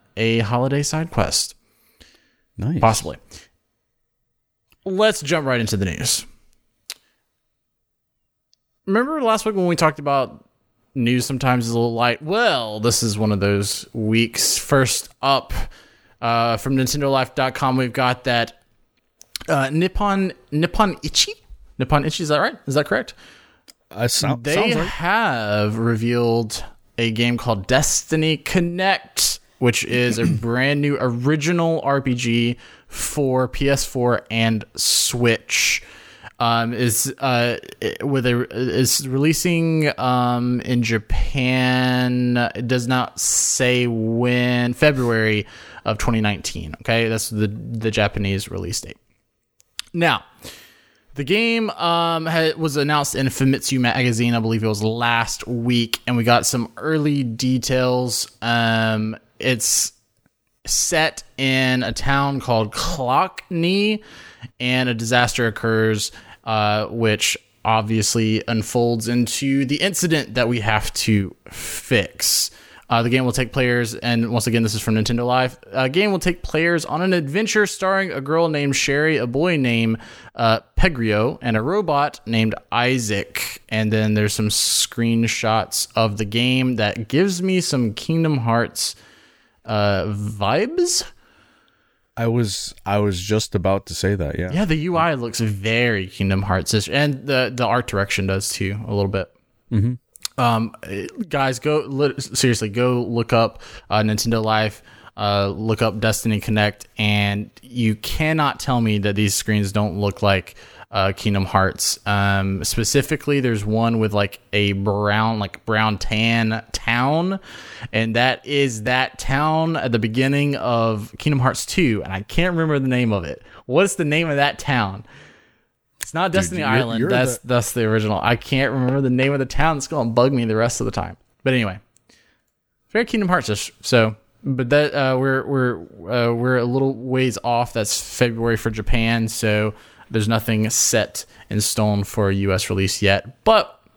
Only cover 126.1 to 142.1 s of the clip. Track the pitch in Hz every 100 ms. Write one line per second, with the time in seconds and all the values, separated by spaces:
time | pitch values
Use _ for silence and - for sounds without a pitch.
126.1 | 160 185 185 180 175 143 131 120 113 120
127.1 | 123 127 120 - 123 113 - 110 110 107
128.1 | 101 110 120 - 135 135 131 127 135 135
129.1 | 127 135 143 131 - 156 151 - 151 117
130.1 | 117 127 139 117 110 117 - 110 - 87
131.1 | - _ _ 135 127 107 95 - _ _
132.1 | _ _ _ _ _ _ _ _ 220 233
133.1 | 226 190 175 117 104 - - - 123 110
134.1 | 104 _ _ - 127 123 143 151 143 135
135.1 | 127 135 131 - 135 127 95 85 - 85
136.1 | 120 117 117 123 127 120 131 135 117 127
137.1 | 127 131 - 120 120 120 120 104 - -
138.1 | - 123 113 117 113 113 110 104 117 113
139.1 | 117 110 - 110 107 107 - - - -
140.1 | 113 104 113 110 110 107 - - 117 -
141.1 | - - - - 104 101 - 107 101 98